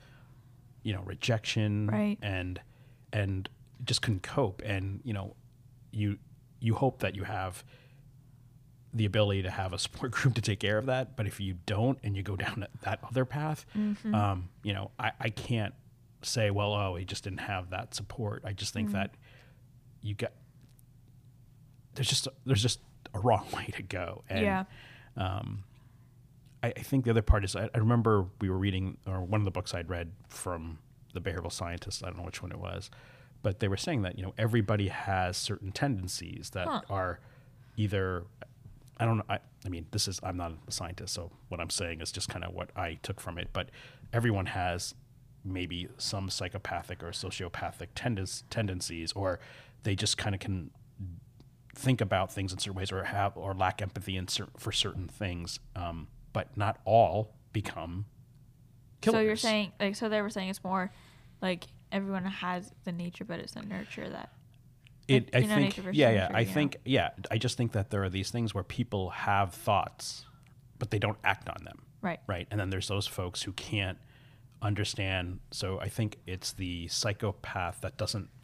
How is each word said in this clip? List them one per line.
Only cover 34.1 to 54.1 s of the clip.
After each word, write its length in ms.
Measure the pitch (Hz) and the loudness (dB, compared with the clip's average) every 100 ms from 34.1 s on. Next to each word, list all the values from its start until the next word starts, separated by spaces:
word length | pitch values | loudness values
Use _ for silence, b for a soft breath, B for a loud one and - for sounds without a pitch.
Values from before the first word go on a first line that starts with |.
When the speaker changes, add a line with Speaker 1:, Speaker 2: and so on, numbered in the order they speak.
| 90 | -2
Speaker 1:
you 60 | |
know, 100 | 92 - | -6 0
everybody 520 | 110 117 104 107 98 | 4 4 4 2 2
has 480 | - - 95 90 92 | 0 0 2 2 0
certain 360 | - 104 98 | -4 -4 -6
tendencies 800 | - 143 107 92 - 87 87 85 | 0 0 0 -2 -6 -8 -10 -8
that 180 | 98 87 | -4 -2
Speaker 2:
Huh. 120 | 262 - | -2 -2
Speaker 1:
are 300 | 98 92 85 B B B B - - | -2 -2 -4 B B B B -8 0
either, 460 | 104 98 95 90 90 - - - - - - - | 2 2 0 -2 -6 -14 -18 -18 -20 -20 -18 0
I 80 | 117 | 2
don't 100 | 110 | 2
know, 80 | - | 0
I, 80 | 101 - - | -4 -6 -12
I 40 | 95 | -8
mean, 160 | 85 80 | -6 -4
this 160 | 101 - | -2 -2
is, 140 | 92 | -2
I'm 140 | 95 90 | -4 -4
not 160 | 85 82 - | -6 -8 -8
a 20 | |
scientist, 440 | - 90 92 87 | -6 -6 -8 -8
so 180 | - 85 - - | -8 -8 -14 -8
what 120 | 87 | -6
I'm 100 | 85 | -4
saying 320 | - 87 82 | -2 -2 -4
is 100 | 80 | -6
just 160 | - - | -6 -6
kinda 200 | 90 87 | -6 -6
what 200 | 87 87 - | -6 -8 -4
I 220 | 87 82 | -4 -4
took 180 | - 101 | -8 -6
from 180 | - 87 | -6 -6
it, 100 | 90 | -4
but 160 | 95 90 B B B B | -4 -6 B B B B
everyone 320 | 117 117 101 90 | 2 4 2 0
has 480 | 98 90 87 - - - - - - | 0 0 -2 -4 -10 -20 -20 -20 -12
maybe 460 | 95 92 90 87 87 - | -6 -4 -4 -4 -6 -6
some 320 | - 104 95 | -4 -2 -2
psychopathic 760 | - 92 95 - 87 - 90 | -2 -4 -4 -4 -4 -6 -8
or 100 | 85 | -8
sociopathic 760 | - 92 - 90 - 85 - - | -6 -6 -4 -6 -4 -6 -6 -10
tenden-, 340 | - 123 107 92 - - | -4 -2 0 -2 -6 -6
tendencies, 640 | 113 104 90 - 82 82 | -2 -2 -2 -4 -4 -6
or 260 | - 95 87 B B B B | -2 -2 -2 B B B B
they 120 | - 98 | 0 2
just 220 | 107 - | 2 2
kinda 180 | - 98 | 0 -2
can 340 | - 95 76 - - - 92 85 - - - - - | -2 -2 -4 -12 -20 -12 -10 -10 -16 -20 -20 -20 -20
think 260 | - 131 127 | 0 2 4
about 280 | 104 95 92 | 4 2 2
things 200 | - 95 | 0 -4
in 60 | 92 | -2
certain 180 | 104 92 | -4 -2
ways 160 | 95 | -2
or 100 | 95 | -2
have, 320 | 92 101 101 92 | 0 2 0 0
or 180 | 92 | -4
lack 260 | 92 92 - | 2 2 2
empathy 360 | 92 - 92 | -4 -4 -2